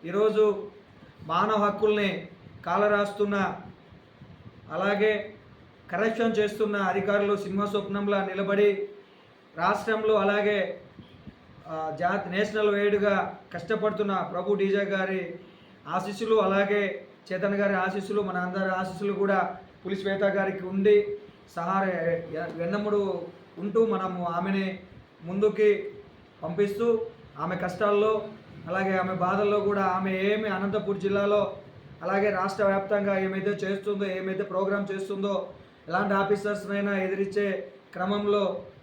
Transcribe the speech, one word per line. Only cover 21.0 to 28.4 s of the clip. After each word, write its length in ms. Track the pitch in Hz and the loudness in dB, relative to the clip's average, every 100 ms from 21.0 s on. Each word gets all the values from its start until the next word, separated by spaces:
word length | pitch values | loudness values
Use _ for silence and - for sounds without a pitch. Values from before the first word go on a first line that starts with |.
| 208 - - - - - | 4 -6 -12 -20 -14 -8
సహార-, 640 | 170 190 190 175 170 165 - 156 165 | -2 0 0 0 0 -2 -4 -6 -6
వెన్నముడు 760 | 165 170 208 208 202 196 175 - - - - | -4 -2 -2 0 0 0 -4 -8 -14 -20 -8
ఉంటూ 280 | 196 214 226 | -2 2 2
మనము 380 | 190 185 180 | 2 -2 -4
ఆమెని 560 | 175 170 190 196 190 185 - - - - | -4 -2 0 0 -2 -6 -14 -20 -20 -16
ముందుకి 680 | 160 190 208 208 208 196 - - - - - - | -8 0 0 4 4 4 -2 -12 -20 -20 -20 -10
పంపిస్తూ 640 | 160 175 202 202 233 220 - - - 143 | -8 0 0 2 2 2 -2 -10 -20 -8
ఆమె 180 | 165 180 | -6 -4
కష్టాల్లో 720 | 180 - 208 202 214 214 - - | -4 0 2 4 4 2 -4 -16